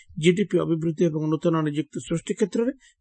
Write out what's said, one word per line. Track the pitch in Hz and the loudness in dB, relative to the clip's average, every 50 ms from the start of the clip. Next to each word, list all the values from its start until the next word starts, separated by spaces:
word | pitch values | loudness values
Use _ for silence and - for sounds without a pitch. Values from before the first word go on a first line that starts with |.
| - - - | -20 -16 -6
ଜିଡିପି | - 151 170 185 185 208 175 - | 0 4 4 4 4 2 0 0
ଅଭିବୃଦ୍ଧି | 175 160 156 165 165 156 170 160 147 185 | 0 0 0 0 -2 -2 -2 -2 0 0
ଏବଂ | 170 151 156 156 156 | 0 0 -2 -2 -2
ନୂତନ | 156 156 - 175 165 160 | -2 0 0 0 0 2
ନିଯୁକ୍ତି | 156 151 147 147 151 - - 175 | 0 -2 -2 -4 -6 -6 -8 -12
ସୃଷ୍ଟି | 123 - 165 165 - - 202 | -8 -4 -4 -4 -4 -4 -2
କ୍ଷେତ୍ରରେ | - - 180 - 226 233 247 269 - _ - _ _ | -2 -2 0 0 -2 -2 -2 -2 -6 _ -20 _ _